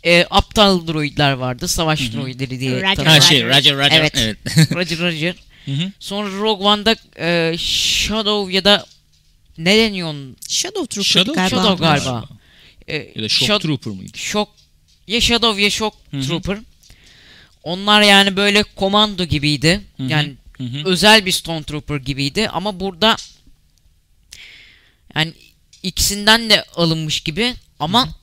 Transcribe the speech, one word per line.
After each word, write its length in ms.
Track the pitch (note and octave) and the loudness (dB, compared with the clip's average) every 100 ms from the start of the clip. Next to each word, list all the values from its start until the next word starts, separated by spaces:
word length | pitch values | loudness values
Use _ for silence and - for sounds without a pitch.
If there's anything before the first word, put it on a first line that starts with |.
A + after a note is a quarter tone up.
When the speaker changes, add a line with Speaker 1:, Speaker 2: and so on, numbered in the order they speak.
| E3+ | 4
Speaker 1:
e, 200 | E3+ F3 | 4 4
aptal 560 | G3 - A3+ G3+ F#3 E3 | 0 0 2 4 4 -2
droidler 460 | D#3 D3 - C#3+ | -4 -4 0 0
vardı. 360 | C3+ B2+ B2 F3 | 0 -4 -4 -4
Savaş 320 | - D#3+ D3+ | -2 0 0
Speaker 2:
Hı 40 | |
hı. 80 | B2+ | -2
Speaker 1:
droidleri 480 | A2 C3 B2 C3 B2+ | -6 -8 -8 -8 -4
diye 160 | B2+ B2+ | -2 -2
Speaker 3:
Roger, 180 | F#3+ G3 | 0 0
Speaker 1:
tanımlar. 180 | D3 D#3 | 4 6
Speaker 2:
Ha, 80 | C3+ | 6
şey, 160 | D3 | 4
Roger, 300 | A#2 C#3 C#3+ C#3 | 4 4 4 2
Roger. 240 | C#3+ D#3+ | 2 4
Speaker 1:
Evet. 120 | D#3 C#3+ | 2 0
Speaker 2:
Evet. 200 | A2 G#2 - D3+ | -2 -4 -2 2
<laughs> 160 | D#3 | 2
Speaker 1:
Roger, 240 | E3+ F3+ D#3+ | 2 -4 -2
Roger. 360 | F3 D#3+ E3 F3+ _ _ | -4 -2 -4 -6 _ _
Speaker 2:
Hı 60 | - | -8
hı. 200 | C#3 F#3 - | -6 -6 -8
Speaker 1:
Sonra 360 | - G3+ G#3 G3 | -10 -6 -6 -4
Rogue 280 | G#3+ G3+ G3 | -2 0 2
One'da, 300 | G#3 G#3 A3+ _ - | 2 0 -2 _ -6
e, 400 | E3 E3+ E3 E3 | -2 0 0 -2
Shadow 960 | - - - - - G#3+ G#3 G#3 F#3+ | -4 -2 -2 -2 -2 -2 -2 -2 0
ya 100 | F#3 | 0
da 220 | F#3+ G3+ - _ _ _ _ _ _ - | 2 2 0 _ _ _ _ _ _ -6
ne 180 | E3 G#3+ | 2 2
deniyor 300 | A3+ G3 E3 | 2 -2 -6
onun? 280 | D3 C3+ A2+ - | -8 -14 -16 -8
Speaker 3:
Shadow 380 | - F4+ G#4 D4+ | -6 -6 -6 -8
Trooper 180 | G3+ G3 | -4 0
Speaker 2:
Shadow 240 | - F#3 | 0 0
Speaker 3:
galiba. 220 | D4+ F#3 F#3+ | 0 0 2
Speaker 1:
Shadow 280 | F#3+ F3 D#3+ | 0 2 2
galiba. 180 | C#3+ C3 | 0 0
Speaker 2:
galiba. 180 | A#2+ - - _ _ - _ - | -6 -10 -20 _ _ -20 _ -10
Speaker 1:
E, 80 | D3+ | -10
Speaker 2:
Ya 260 | A#2+ - | -10 -8
da 60 | A2 | -4
Shock 220 | - - | -2 0
Speaker 1:
Shad-, 120 | G#3 | 0
Speaker 2:
Trooper 300 | E3 C#3 A#2 | -2 -4 -6
mıydı? 260 | F#2+ G2 - | -12 -14 -12
Speaker 1:
Shock, 300 | - G#3 G#3 _ _ _ _ _ - | -6 -4 -6 _ _ _ _ _ -6
ya 140 | A3+ | -2
Shadow 420 | - A#3 A3+ G3+ | 0 2 0 2
ya 80 | G3+ | 0
Shock 240 | - G#3+ _ _ | 0 -4 _ _
Speaker 2:
Hı 60 | C#3+ | -6
hı. 60 | |
Speaker 1:
Trooper. 360 | C3+ E3 F3+ G3+ A#3 _ _ - _ - - - _ _ | -4 -4 -4 -8 -10 _ _ -20 _ -20 -20 -20 _ _
Onlar 400 | D3+ F#3 G3+ G#3 | -8 -4 2 4
yani 340 | G#3 G3 G3 F#3+ | 6 6 4 2
böyle 260 | G3+ G3+ | 2 2
komando 640 | G#3 - G3 G3+ G#3+ F#3+ | 0 -2 0 2 2 -2
gibiydi. 560 | F3 D3 D3 D3 C#3+ G3+ G3 - | -2 0 0 2 2 0 -4 -8
Speaker 2:
Hı 60 | |
hı. 40 | C3 | -2
Speaker 1:
Yani 220 | D#3 D3 C3 - - | -2 -2 -8 -20 -12
Speaker 2:
Hı 60 | |
hı. 180 | B2+ C3+ | -8 -6
Speaker 1:
özel 420 | E3+ F3 G3+ A3 F#3 | -2 2 6 6 4
bir 60 | |
Stone 300 | F3 E3 E3 | -4 -4 -8
Trooper 340 | D3 D3 C#3+ D3 | -6 -10 -6 -8
gibiydi 520 | B2+ C3+ C#3 D#3 A3 | -6 -4 -4 -2 -4
ama 320 | - G3 F3+ | -4 -6 -6
burada 360 | F#3+ E3+ G#3+ A3 - - _ _ _ _ _ _ _ _ _ - - - - _ _ _ _ - | -8 0 0 0 -6 -20 _ _ _ _ _ _ _ _ _ -20 -20 -20 -20 _ _ _ _ -4
yani 160 | D#3+ - _ _ _ _ | -4 -6 _ _ _ _
ikisinden 680 | F#3 - - G3+ G#3 A3+ A3+ | -10 -4 -4 0 4 4 4
de 120 | G3 - - | 0 0 -2
alınmış 440 | E3+ D#3+ D#3 - | 0 0 -4 -6
gibi 340 | - D#3 A#3+ - _ _ | -6 -4 -4 -4 _ _
ama 260 | D3+ G#3+ C4 | 0 0 0
Speaker 2:
Hı 20 | |
hı. 40 | - | -6